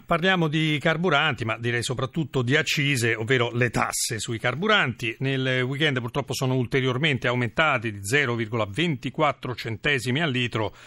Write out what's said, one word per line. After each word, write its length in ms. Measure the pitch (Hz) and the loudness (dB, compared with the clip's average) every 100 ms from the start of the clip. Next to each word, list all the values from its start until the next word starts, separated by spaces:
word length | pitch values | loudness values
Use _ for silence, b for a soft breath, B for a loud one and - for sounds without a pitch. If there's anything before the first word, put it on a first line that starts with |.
| - | 0
parliamo 420 | 170 185 185 160 | 0 2 2 2
di 300 | 156 156 151 | 2 2 2
carburanti, 640 | 170 160 180 143 156 123 | 0 0 2 2 2 0
ma 140 | 113 113 | -2 -2
direi 260 | 117 117 | -2 -2
soprattutto 580 | 113 120 131 165 143 135 | -2 -4 -4 -4 -2 0
di 140 | 120 147 | 2 2
accise, 580 | 151 - 143 135 117 | 2 0 0 2 2
ovvero 380 | 113 110 131 120 | 0 2 2 2
le 180 | 120 120 | 2 0
tasse 500 | 120 113 - - 110 | 2 -2 -2 -4 -4
sui 200 | - 113 | -4 -2
carburanti. 800 | 123 127 214 208 151 110 113 - | -2 0 2 2 2 -2 -4 -2
Nel 440 | 135 135 131 127 | -2 0 0 0
weekend 360 | 127 139 156 127 | 0 0 0 0
purtroppo 340 | 117 143 - | -2 -4 -4
sono 220 | 120 131 131 | -2 0 2
ulteriormente 720 | 117 139 131 127 156 127 127 | 2 2 2 2 0 2 0
aumentati 640 | 123 117 - 156 127 113 | 0 0 2 2 2 -2
di 120 | 101 98 | -6 0
zero 300 | 143 131 120 | 0 2 0
virgola 300 | 107 117 101 | -2 -2 -2
ventiquattro 840 | 98 175 135 139 135 151 - 127 | -2 -2 -2 -4 0 0 0 -6
centesimi 680 | 123 127 110 151 139 127 131 | -8 -6 -4 0 0 0 0
al 100 | 170 | 0
litro, 400 | 127 120 117 101 B | 0 -2 -2 -4 B